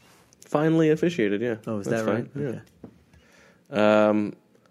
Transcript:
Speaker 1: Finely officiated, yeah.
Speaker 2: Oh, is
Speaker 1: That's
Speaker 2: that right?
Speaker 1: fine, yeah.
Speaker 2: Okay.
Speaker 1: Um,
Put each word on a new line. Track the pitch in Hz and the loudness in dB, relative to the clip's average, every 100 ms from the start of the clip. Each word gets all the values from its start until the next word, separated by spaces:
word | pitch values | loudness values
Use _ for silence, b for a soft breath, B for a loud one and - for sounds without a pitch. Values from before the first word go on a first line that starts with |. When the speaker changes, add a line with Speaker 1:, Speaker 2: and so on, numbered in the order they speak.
| b b b _ - | b b b _ -6
Speaker 1:
Finely | 147 160 165 160 | 0 2 2 2
officiated, | 156 175 170 104 101 | 2 0 0 -2 -2
yeah. | 120 110 - | -4 -6 -6
Speaker 2:
Oh, | 107 | -6
is | 98 | -4
Speaker 1:
That's | 113 | -2
Speaker 2:
that | 110 | -2
right? | 110 - | -4 -6
Speaker 1:
fine, | 143 | -8
yeah. | 147 107 - _ - _ _ b b b b b - 101 | -8 -10 -14 _ -20 _ _ b b b b b -8 0
Speaker 2:
Okay. | 107 107 107 | 4 4 4
Speaker 1:
Um, | 107 101 - _ _ _ | 2 -2 -8 _ _ _